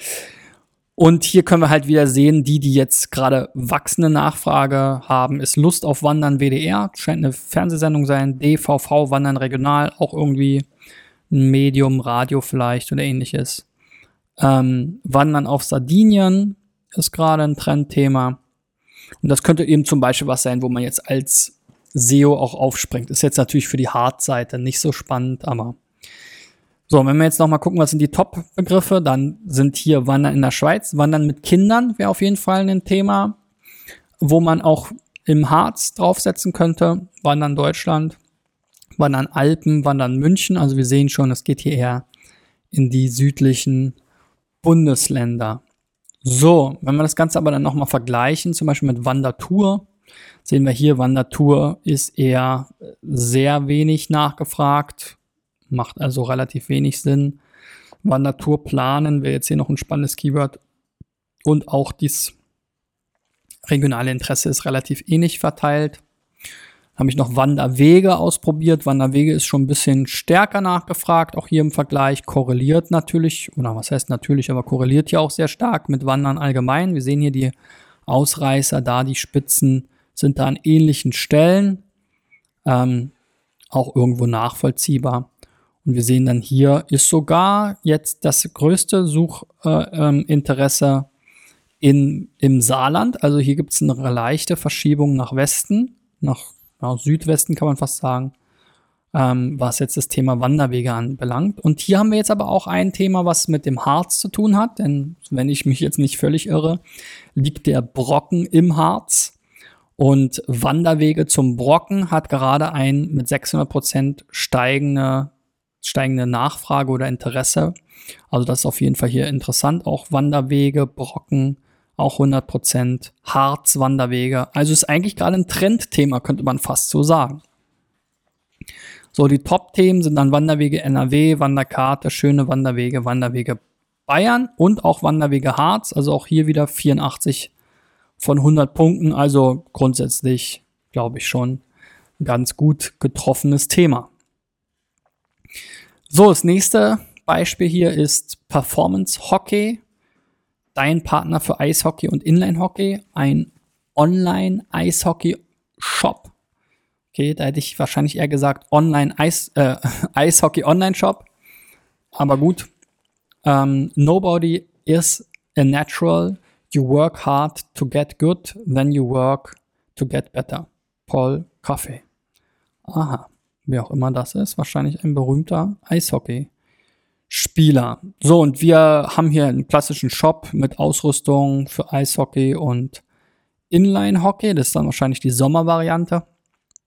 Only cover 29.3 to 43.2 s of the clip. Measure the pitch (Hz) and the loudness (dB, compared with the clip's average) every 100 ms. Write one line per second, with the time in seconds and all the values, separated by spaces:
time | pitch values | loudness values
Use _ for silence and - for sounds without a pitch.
29.3 | 202 214 135 139 135 160 147 127 135 143 | -6 -4 2 2 0 2 2 2 2 2
30.3 | 143 131 - 147 208 - 147 147 156 147 | 2 0 0 0 0 -2 0 2 2 0
31.3 | 147 - 180 202 226 247 214 202 190 196 | -2 2 4 4 4 0 -2 -2 0 0
32.3 | 202 - 190 190 185 - 196 196 202 202 | 0 0 0 0 -2 0 0 0 0 -2
33.3 | 208 _ _ _ - - - _ _ 147 | -6 _ _ _ -20 -20 -20 _ _ 2
34.3 | 165 170 160 160 156 - - _ - - | 4 4 2 2 0 -2 -16 _ -8 0
35.3 | 151 143 156 - - - - 180 185 190 | 2 4 2 2 -2 -8 -2 0 0 -2
36.3 | 180 190 - 165 160 170 175 - _ 147 | -4 -4 0 0 2 0 0 -6 _ -2
37.3 | 147 147 143 147 156 - 156 160 - _ | 0 0 -2 -2 -2 -2 -2 -2 -8 _
38.3 | _ _ _ _ _ _ - 143 135 135 | _ _ _ _ _ _ -2 0 0 -2
39.3 | - 143 160 156 151 143 139 127 131 151 | 0 0 2 0 0 2 0 0 0 2
40.3 | 190 - 185 143 135 123 139 143 - 135 | 2 2 0 0 0 2 2 2 2 0
41.3 | 127 - 135 147 139 123 123 - _ _ | -2 -4 -4 -2 -2 -2 -4 -8 _ _
42.3 | _ _ _ _ - 127 131 131 120 | _ _ _ _ 0 2 2 0 2